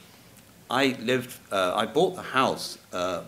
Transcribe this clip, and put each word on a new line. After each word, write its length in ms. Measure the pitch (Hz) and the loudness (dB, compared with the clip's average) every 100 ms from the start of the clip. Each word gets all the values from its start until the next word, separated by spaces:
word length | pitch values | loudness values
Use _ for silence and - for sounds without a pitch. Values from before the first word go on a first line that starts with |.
| - - - - - - - | -20 -20 -20 -20 -20 -20 -2
I 280 | 120 139 123 | 2 2 2
lived, 380 | 113 127 123 - - | 0 -2 -2 -14 -4
uh, 200 | 98 92 | 0 2
I 120 | 98 110 | 2 0
bought 320 | 143 180 180 | 2 2 0
the 40 | |
house, 560 | - 127 117 78 - - - | -4 0 2 0 -6 -12 -10
uh, 300 | 92 90 85 | -4 -2 -4